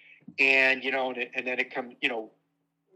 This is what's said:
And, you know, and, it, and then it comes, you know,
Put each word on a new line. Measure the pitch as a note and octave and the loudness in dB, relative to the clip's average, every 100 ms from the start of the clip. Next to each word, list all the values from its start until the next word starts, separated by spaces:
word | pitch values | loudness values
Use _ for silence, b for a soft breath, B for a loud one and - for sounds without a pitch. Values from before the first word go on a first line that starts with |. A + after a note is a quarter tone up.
| b b - - | b b -12 0
And, | C3+ C3+ C3 C3 | 4 6 4 2
you | C3 | 0
know, | C3 B2+ | 0 -2
and, | B2 | -2
it, | B2 C3 | -6 -6
and | B2 | -6
then | B2+ | -4
it | B2 | -4
comes, | C3+ A#2+ B2 | -4 -8 -4
you | C#3+ | -4
know, | A#2 - _ _ _ _ _ _ | -4 -8 _ _ _ _ _ _